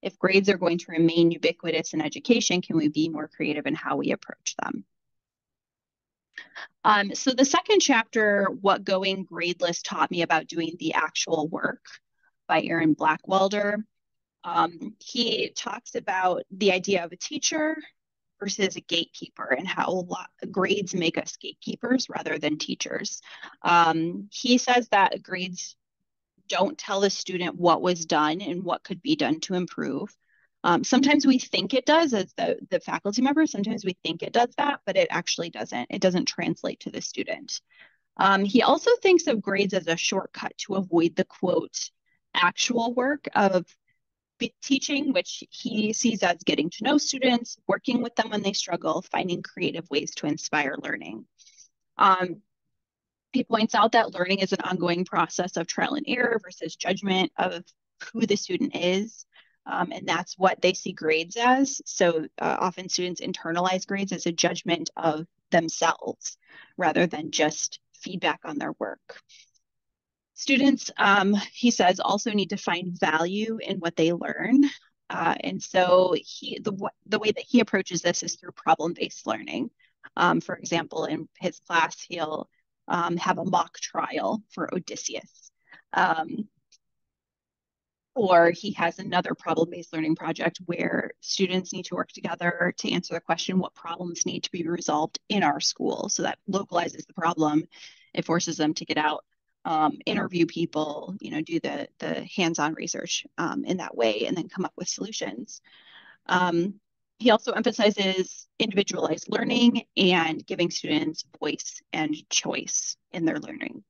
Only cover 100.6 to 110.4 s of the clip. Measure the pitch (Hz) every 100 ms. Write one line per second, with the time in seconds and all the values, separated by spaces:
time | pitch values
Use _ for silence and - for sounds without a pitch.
100.6 | 170 151 151 147 151 190 - 151 160 165
101.6 | 143 143 - _ 156 165 - - 170 165
102.6 | 151 160 - - - - - - 170 -
103.6 | - 185 120 - 117 104 - - - -
104.6 | 175 - - - 196 220 - - - -
105.6 | _ _ _ - - - - 180 180 170
106.6 | 185 - _ _ _ _ 233 214 - 220
107.6 | 233 220 214 214 190 190 185 - - _
108.6 | 220 196 202 - 160 165 - - 226 -
109.6 | 240 233 - - 185 180 160 160